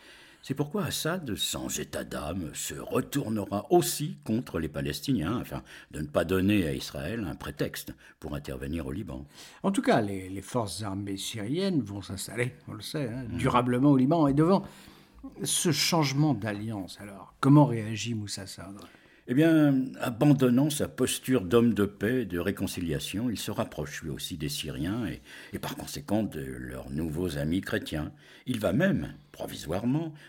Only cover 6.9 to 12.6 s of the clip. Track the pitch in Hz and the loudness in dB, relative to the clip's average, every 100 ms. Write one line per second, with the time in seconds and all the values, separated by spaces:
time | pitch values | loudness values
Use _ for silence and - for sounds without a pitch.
6.9 | 69 76 117 87 62 - - 135 - - | -8 -6 -4 -6 -6 -8 -4 -4 -6 -12
7.9 | - - - 78 71 71 64 69 80 65 | -14 -18 -14 -8 -8 -8 -8 -6 -6 -4
8.9 | 82 101 65 71 - - - 190 196 247 | -6 -8 -10 -12 -18 -20 -6 -2 0 2
9.9 | 127 101 98 92 98 - 123 101 87 104 | 2 2 -4 -8 -10 -6 -4 -4 -6 -6
10.9 | 98 101 98 - 110 104 165 196 156 101 | -6 -6 -6 -8 -8 -6 -2 -2 -2 -2
11.9 | 101 95 98 - 117 123 - | -6 -8 -10 -8 -4 -4 -6